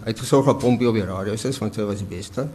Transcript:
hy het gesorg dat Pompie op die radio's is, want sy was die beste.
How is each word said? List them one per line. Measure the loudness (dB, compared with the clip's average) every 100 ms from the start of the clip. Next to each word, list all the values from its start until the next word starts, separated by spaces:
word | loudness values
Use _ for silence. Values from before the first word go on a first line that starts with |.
hy | -6
het | -4
gesorg | 2 4 4
dat | 4
Pompie | 4 4 4
op |
die | 2 0
radio's | -4 -4 -2 -4
is, | -2
want | -4
sy | -2
was | -4 -4
die | -6 -8
beste. | -8 -6 -6